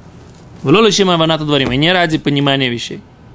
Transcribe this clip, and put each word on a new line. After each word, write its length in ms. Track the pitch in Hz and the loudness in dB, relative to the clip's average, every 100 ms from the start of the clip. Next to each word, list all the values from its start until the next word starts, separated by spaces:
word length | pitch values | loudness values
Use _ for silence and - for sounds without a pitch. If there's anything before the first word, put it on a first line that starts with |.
| - - - - - - | -20 -20 -20 -20 -20 -8
«Вло 180 | 131 180 | 0 2
лешем 300 | 226 170 190 | 4 2 0
аванат 320 | 170 160 156 | 2 0 -2
адварим», 300 | 151 143 131 | 0 0 0
и 40 | 127 | 0
не 160 | 160 | 0
ради 240 | 180 175 156 | 0 0 -2
понимания 540 | - 143 143 139 131 | -2 0 0 0 -2
вещей. 320 | 117 - 101 - - - | -4 -8 -14 -18 -20 -20